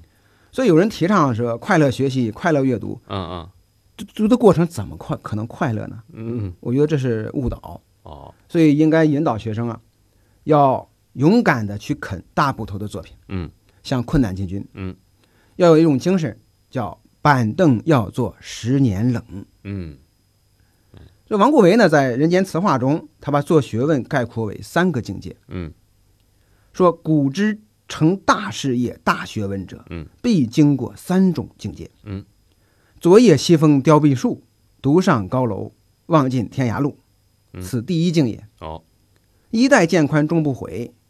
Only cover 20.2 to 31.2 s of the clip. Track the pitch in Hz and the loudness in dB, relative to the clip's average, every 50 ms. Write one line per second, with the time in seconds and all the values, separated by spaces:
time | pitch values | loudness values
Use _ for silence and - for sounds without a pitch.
20.2 | _ _ _ _ _ _ _ _ _ _ _ _ _ _ _ - - - _ _ | _ _ _ _ _ _ _ _ _ _ _ _ _ _ _ -20 -20 -20 _ _
21.2 | _ - 220 208 202 262 302 285 208 170 196 240 220 170 156 147 135 131 117 123 | _ -4 0 2 2 4 4 4 4 4 4 4 4 4 4 2 2 2 0 0
22.2 | 151 165 175 185 190 185 - 160 190 208 147 127 120 135 147 170 - - _ _ | 0 0 2 0 -2 -2 -4 -4 -2 0 -2 0 0 -2 -2 -2 -6 -12 _ _
23.2 | - - 143 143 143 - 175 156 127 - - 110 127 151 165 131 104 - - 139 | -8 -4 -4 -2 0 2 2 0 0 0 -4 -4 -2 0 0 -2 -2 -4 -4 -4
24.2 | 123 117 - 117 113 104 - - 104 - - 165 175 185 151 123 - - 95 95 | -4 -4 -6 -6 -6 -6 -8 -10 -12 -6 -2 0 0 0 0 -4 -6 -8 -10 -12
25.2 | 92 92 - _ _ - 95 92 85 78 - _ _ _ _ _ _ _ _ _ | -12 -14 -16 _ _ -14 -12 -10 -10 -10 -14 _ _ _ _ _ _ _ _ _
26.2 | _ _ _ _ _ _ _ _ _ _ _ - 185 175 165 - - 160 156 151 | _ _ _ _ _ _ _ _ _ _ _ 2 2 2 2 0 -2 0 0 2
27.2 | 139 139 139 190 202 214 214 214 _ _ _ _ _ - - - 151 160 185 190 | 2 0 0 0 -2 -2 -2 -4 _ _ _ _ _ -14 -6 0 0 2 0 0
28.2 | - - 262 - 208 196 107 - - 139 123 123 123 113 - - - - - - | 0 -2 -2 -2 -2 -8 -10 -8 -6 -4 -2 -2 -4 -4 -6 -6 -4 -4 -4 -4
29.2 | - - - 110 104 98 98 98 90 - - - - - 85 85 76 - _ _ | -4 -10 -8 -8 -6 -6 -6 -8 -10 -12 -16 -20 -18 -14 -14 -14 -14 -14 _ _
30.2 | - 247 226 170 127 107 - - 151 147 143 127 120 107 104 - - - 180 190 | -2 0 0 0 0 0 2 4 4 4 4 0 -4 -8 -12 -14 -8 -2 0 2